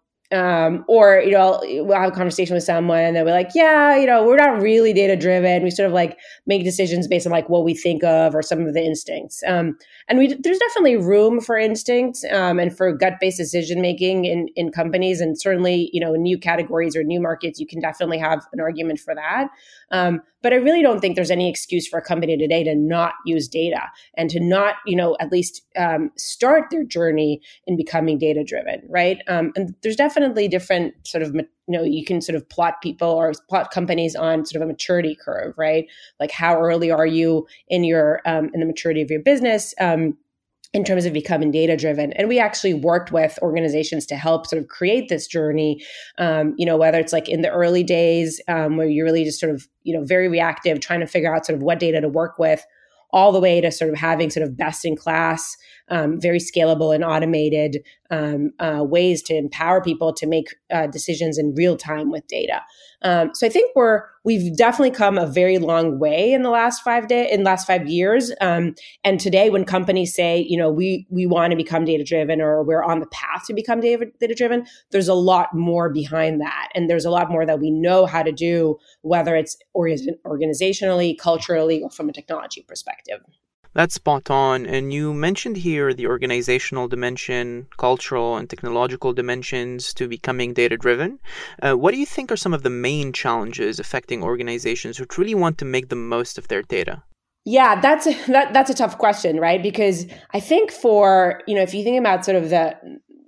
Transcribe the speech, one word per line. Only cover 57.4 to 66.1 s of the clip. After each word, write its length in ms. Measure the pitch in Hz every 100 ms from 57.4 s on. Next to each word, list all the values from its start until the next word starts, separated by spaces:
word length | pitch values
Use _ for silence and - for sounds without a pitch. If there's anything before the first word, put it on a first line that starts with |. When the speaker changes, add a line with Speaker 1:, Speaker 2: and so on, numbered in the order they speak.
| 151 151 151 143 - _ -
Speaker 1:
um, 400 | 160 151 147 147 -
uh, 240 | 170 147
ways 380 | 143 170 185 165
to 140 | - 160
empower 440 | 143 - 165 185
people 320 | 180 160 165
to 140 | 156 156
make, 300 | 160 156 - -
uh, 160 | 170 151
decisions 500 | 151 - 151 165 151
in 160 | 147
real 220 | 139 175 165
time 340 | 160 151 151
with 160 | 165 -
data. 340 | - - - - _ - _
Um, 280 | 185 175 160
so 120 | - 226
I 40 |
think 200 | 339 494 370
we're, 260 | 233 214 - _
we've 320 | 226 214 175 165
definitely 340 | 233 - 262
come 280 | 254 202 196
a 80 | 160
very 320 | 156 185 185
long 420 | 165 165 165 135
way 320 | 151